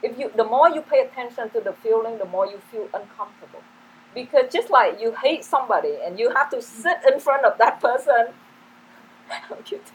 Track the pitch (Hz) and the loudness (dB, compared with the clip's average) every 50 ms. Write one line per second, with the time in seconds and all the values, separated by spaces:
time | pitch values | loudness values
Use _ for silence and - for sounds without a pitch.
0 | - 233 233 240 277 226 - 214 226 214 226 262 302 339 320 311 302 - 302 269 | -6 -6 -6 -6 -8 -6 -2 -2 0 0 4 4 4 4 4 0 -6 0 0 0
1 | 262 254 - 262 247 240 240 - 233 220 226 233 208 196 185 - - 226 220 226 | 0 0 -4 -10 -12 -10 -10 -10 -12 -6 -6 -6 -4 -4 -10 -8 -2 0 0 0
2 | 226 226 233 220 196 180 180 185 196 190 202 202 - - - 220 208 - - - | 0 -4 -6 -8 -10 -6 -2 -2 -2 -2 -4 -16 -20 -14 -12 -12 -10 -10 -10 -12
3 | 202 - - - 208 - - - - - - - - - - - _ _ - - | -12 -14 -14 -14 -14 -14 -14 -20 -20 -20 -20 -20 -20 -20 -20 -20 _ _ -20 -20
4 | _ _ - 240 247 247 - 285 254 254 - 349 466 - - 254 220 185 - - | _ _ -14 -14 -14 0 2 2 2 2 0 -4 -2 4 4 4 4 4 0 -2
5 | 226 226 226 - - 285 320 302 - - - 277 262 - 214 165 147 147 147 139 | -4 -4 -4 0 0 0 0 0 -4 -2 0 0 0 2 0 0 0 -2 -6 -6
6 | - 170 180 196 233 240 247 262 285 285 - 247 226 - - 226 226 339 349 - | -8 -10 -6 -2 -2 0 2 2 0 0 -2 -8 -10 -10 -16 -6 -2 -2 -2 4
7 | - 269 262 294 - 285 269 277 269 220 202 - 220 - - - - 240 240 262 | 4 2 2 4 0 0 0 4 4 2 4 6 4 4 4 0 -2 0 0 0
8 | 262 - 269 233 233 240 - - - - - - _ _ _ - _ _ - - | 2 2 4 4 2 0 -4 -18 -20 -20 -20 -20 _ _ _ -20 _ _ -20 -20
9 | - _ - _ - - - - - - - - - - - - - - - | -20 _ -20 _ -16 -14 -14 -14 -12 -14 -16 -16 -12 -12 -12 -12 -12 -18 -20